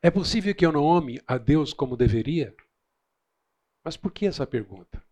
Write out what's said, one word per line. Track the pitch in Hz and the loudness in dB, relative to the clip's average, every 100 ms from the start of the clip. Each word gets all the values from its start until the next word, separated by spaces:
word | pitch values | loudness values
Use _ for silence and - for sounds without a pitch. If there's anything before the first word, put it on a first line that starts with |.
É | 170 | 2
possível | 180 202 226 196 | 2 -2 -2 -2
que | 196 170 | 2 2
eu | |
não | 151 147 | 4 4
ame | 175 143 120 - | 2 0 -10 -4
a | 127 | -2
Deus | 113 151 147 | 2 2 0
como | - 135 120 | -4 -4 2
deveria? | 120 113 131 165 117 - _ _ _ _ _ _ _ _ _ _ _ _ | 2 2 -2 -2 -4 -8 _ _ _ _ _ _ _ _ _ _ _ _
Mas | 160 - | -14 -8
por | 190 | -8
que | - 202 | -2 -4
essa | - 135 | -2 -4
pergunta? | 120 98 92 90 - _ | -4 -6 -16 -16 -16 _